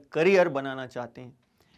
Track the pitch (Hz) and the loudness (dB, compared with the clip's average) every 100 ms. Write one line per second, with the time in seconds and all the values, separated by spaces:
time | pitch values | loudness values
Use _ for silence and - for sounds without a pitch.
0 | - 151 170 196 170 139 135 135 127 127 | -6 0 4 4 4 0 -8 -10 -12 -12
1 | 120 127 123 - _ _ _ | -12 -14 -20 -20 _ _ _